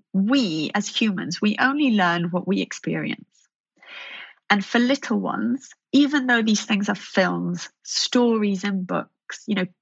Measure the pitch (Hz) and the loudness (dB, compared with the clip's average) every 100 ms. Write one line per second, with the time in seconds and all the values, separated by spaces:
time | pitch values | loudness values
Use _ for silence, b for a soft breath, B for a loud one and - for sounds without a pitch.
0 | _ 190 202 277 208 156 147 208 202 - | _ 0 2 2 2 -2 -2 -4 -4 -2
1 | 220 185 - 175 214 - 262 294 269 208 | -2 -2 -6 -2 -2 2 0 2 2 4
2 | 175 170 170 180 180 196 180 - - 160 | 2 0 -2 -2 0 -2 -2 -6 -6 -4
3 | 147 - - _ _ _ _ B B B | -4 -8 -14 _ _ _ _ B B B
4 | B B B B - 196 - 240 247 277 | B B B B 0 0 2 2 2 0
5 | - 214 185 - - 269 - - _ 269 | -2 -2 -2 -2 -2 -4 -8 -20 _ 4
6 | 285 294 254 233 220 208 - 202 202 185 | 4 2 2 2 2 0 2 0 0 -4
7 | - - 87 87 87 87 - _ - - | -2 0 2 0 -2 -4 -8 _ -6 -4
8 | - 247 240 226 208 190 202 190 180 175 | 0 4 4 2 0 -2 -2 -4 -2 -4
9 | - _ - - - 185 180 _ | -6 _ -18 -10 -4 -2 -2 _